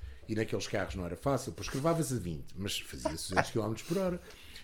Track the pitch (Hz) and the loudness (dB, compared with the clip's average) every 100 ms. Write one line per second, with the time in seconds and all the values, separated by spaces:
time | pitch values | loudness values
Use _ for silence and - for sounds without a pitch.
0 | - - - 110 110 107 - 104 92 95 | -10 -8 -2 0 2 0 0 0 0 0
1 | 87 87 139 131 - 82 101 135 156 165 | -2 0 2 2 0 -6 -2 2 4 4
2 | 131 123 87 78 - - 98 - - - | 2 0 0 -4 -4 -4 -2 -2 -4 -2
3 | 311 165 - 185 - 113 107 110 - 180 | -2 -2 2 4 4 4 0 -2 0 2
4 | 185 175 - - - - | 2 0 -6 -16 -14 -14